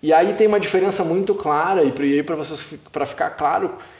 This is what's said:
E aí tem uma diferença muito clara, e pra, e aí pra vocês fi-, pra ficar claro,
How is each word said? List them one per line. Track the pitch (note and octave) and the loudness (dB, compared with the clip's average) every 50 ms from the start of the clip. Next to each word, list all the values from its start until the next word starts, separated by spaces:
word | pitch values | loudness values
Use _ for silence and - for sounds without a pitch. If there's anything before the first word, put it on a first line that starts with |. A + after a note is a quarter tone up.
E | - D3+ | 2 4
aí | E3 D#3+ F3 G3+ G3+ | 4 4 4 4 2
tem | - G#3+ G#3+ | 2 2 4
uma | G#3 G#3 | 4 2
diferença | G3 - - F#3 F#3 G3+ F#3+ - F#3 | 0 0 0 0 0 0 0 -2 -2
muito | E3 E3 F#3 G3 F#3+ G3+ | -2 0 -2 0 0 -2
clara, | G3 - D#3+ D3 D3 D#3+ F3+ G3 F#3+ D#3 | -2 0 0 0 0 2 0 2 2 2
e | C3+ | 2
pra, | - - C#3+ | 2 0 0
e | C#3 C#3 | 2 2
aí | C#3+ D3 | 2 0
pra | D3+ E3 | -2 -4
vocês | D3+ D3+ C#3 D#3 C#3+ | -6 -6 -8 -8 -10
fi-, | - - D#3+ C#3+ - - | -12 -12 -16 -18 -20 -12
pra | - D3 C#3 | -6 -6 -6
ficar | C3 - - - D#3+ | -6 -4 -4 -4 -4
claro, | - - D3+ D3 D#3+ F#3+ F#3+ F3+ - - - - - - | -4 -2 -2 0 0 0 -2 -4 -6 -8 -16 -20 -20 -20